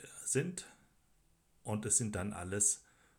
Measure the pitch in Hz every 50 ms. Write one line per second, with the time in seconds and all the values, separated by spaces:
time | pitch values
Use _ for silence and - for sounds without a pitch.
0 | - - - - - - - 127 - 180 180 - - - - - - _ _ _
1 | _ _ _ _ _ _ _ _ _ _ _ _ - 110 107 104 107 104 - -
2 | 117 104 104 90 92 101 90 87 87 90 98 104 - - - - - - - _
3 | _ _ _